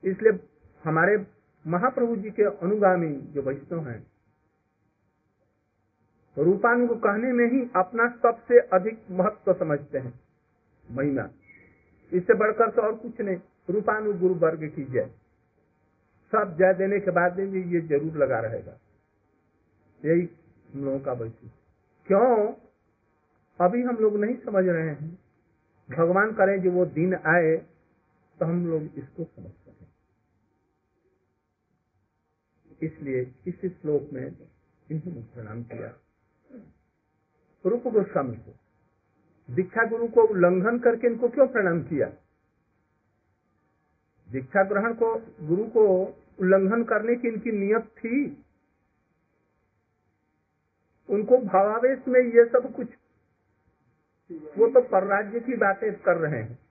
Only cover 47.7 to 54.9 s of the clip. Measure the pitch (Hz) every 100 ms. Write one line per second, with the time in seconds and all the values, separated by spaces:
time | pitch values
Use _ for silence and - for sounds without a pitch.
47.7 | 220 226 - 226 254 262 143 _ _ _
48.7 | _ _ _ _ _ _ _ _ _ _
49.7 | _ _ _ _ _ _ _ _ _ _
50.7 | _ _ _ - 196 214 254 220 190 196
51.7 | 220 247 262 262 247 247 233 233 247 254
52.7 | - 233 - _ _ _ _ _ _ _
53.7 | _ _ _ _ _ _ 156 151 170 233
54.7 | 262 247